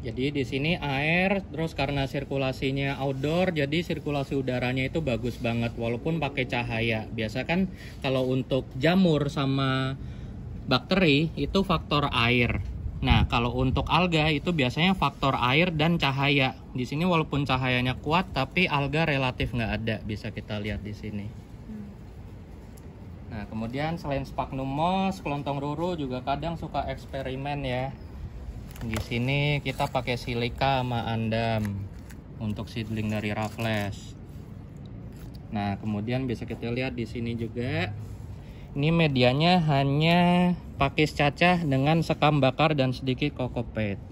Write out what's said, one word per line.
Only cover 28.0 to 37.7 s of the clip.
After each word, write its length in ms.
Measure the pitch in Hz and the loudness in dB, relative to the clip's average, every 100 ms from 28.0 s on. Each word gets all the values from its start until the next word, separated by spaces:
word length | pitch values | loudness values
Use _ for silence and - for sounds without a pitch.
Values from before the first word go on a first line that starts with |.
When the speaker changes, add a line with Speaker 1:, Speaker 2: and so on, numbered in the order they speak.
| - - - - - - - - 120 | -14 -12 -12 -10 -12 -12 -12 -10 -4
Speaker 1:
Di 140 | 110 | -4
sini 380 | - 120 123 143 143 147 131 | -2 -2 0 2 2 0 -2
kita 240 | 131 143 | -2 -2
pakai 240 | 135 123 | -2 -2
silika 680 | 120 - 120 120 120 135 135 | -4 -2 -2 -2 0 2 2
sama 280 | 123 120 113 | 0 -2 -2
andam 560 | 113 113 113 113 110 104 98 98 - - - - - | -2 0 0 0 0 -2 -4 -8 -12 -16 -16 -16 -8
untuk 320 | 107 104 110 | -6 -6 -6
seedling 400 | 120 107 110 107 | -6 -4 -2 -2
dari 240 | 107 104 | -2 -2
Raffles. 800 | 104 107 - 113 107 101 101 - - - - - - - - - - - - - - - | -2 -4 -2 -2 0 -2 -6 -12 -14 -14 -14 -14 -14 -14 -14 -14 -12 -14 -14 -14 -14 -8
Nah, 320 | 107 101 98 | -4 -2 -2
kemudian 480 | 107 107 107 127 131 | -2 -2 -2 -2 -2
bisa 160 | 113 110 | -4 -6
kita 240 | 117 117 | -6 -4
lihat 240 | 120 131 | -2 -2
di 160 | 123 113 | -4 -6
sini 240 | 120 117 | -4 -4
juga. 560 | 117 113 117 123 | -4 -4 -4 -4